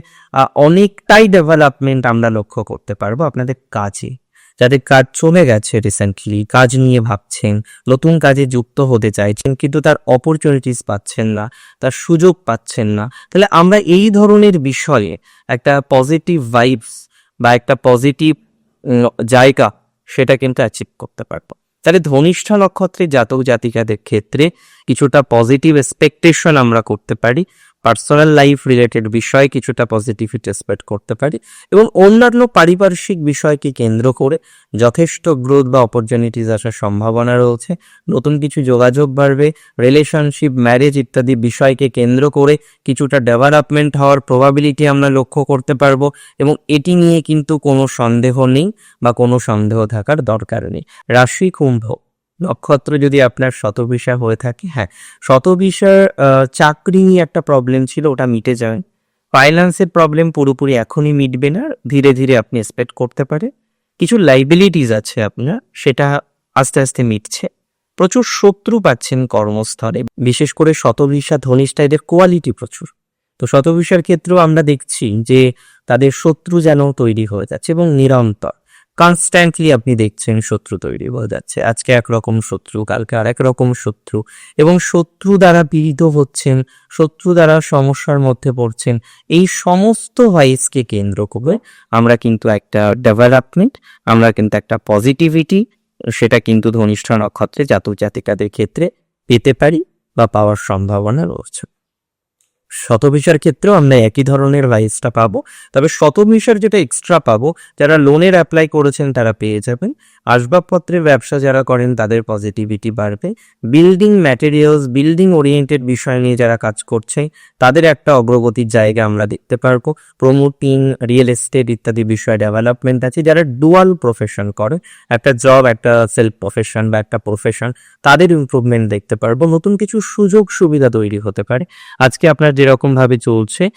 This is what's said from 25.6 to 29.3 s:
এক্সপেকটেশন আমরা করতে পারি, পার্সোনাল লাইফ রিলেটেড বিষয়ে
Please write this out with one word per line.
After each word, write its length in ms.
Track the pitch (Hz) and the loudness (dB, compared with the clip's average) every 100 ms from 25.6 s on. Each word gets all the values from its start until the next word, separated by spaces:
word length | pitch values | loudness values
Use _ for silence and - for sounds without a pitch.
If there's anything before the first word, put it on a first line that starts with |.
| 160 147 | 2 2
এক্সপেকটেশন 800 | 131 - 151 - 170 156 175 147 | 0 0 -2 2 0 2 2 2
আমরা 240 | 123 113 | 2 0
করতে 320 | - 107 - | -2 -6 -8
পারি, 300 | 120 117 131 190 _ _ _ | -4 -2 -2 -4 _ _ _
পার্সোনাল 460 | 113 113 - 147 156 151 | -2 -2 0 2 4 4
লাইফ 180 | 143 143 135 | 4 2 0
রিলেটেড 380 | 123 120 123 110 | 2 2 -2 -4
বিষয়ে 400 | 113 - | -4 0